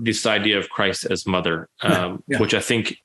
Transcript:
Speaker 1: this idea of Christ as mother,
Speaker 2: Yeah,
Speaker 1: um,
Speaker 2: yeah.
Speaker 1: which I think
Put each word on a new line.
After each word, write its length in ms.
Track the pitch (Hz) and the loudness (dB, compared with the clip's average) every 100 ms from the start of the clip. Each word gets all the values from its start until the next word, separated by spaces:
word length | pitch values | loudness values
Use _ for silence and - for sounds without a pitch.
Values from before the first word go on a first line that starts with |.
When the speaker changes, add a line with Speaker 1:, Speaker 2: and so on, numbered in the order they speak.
Speaker 1:
this 240 | 113 110 | -2 0
idea 320 | 117 107 104 101 | 2 2 2 2
of 120 | 92 | 0
Christ 340 | - 101 92 - | 0 0 0 -4
as 160 | 90 - | -4 0
mother, 420 | 92 87 82 85 _ | 0 0 -2 -6 _
Speaker 2:
Yeah, 220 | - 92 | 0 0
Speaker 1:
um, 180 | 90 92 - | 0 -6 -6
Speaker 2:
yeah. 100 | 131 | 0
Speaker 1:
which 160 | 104 | 2
I 60 | 107 | 2
think 360 | - 117 - - | 2 0 0 -8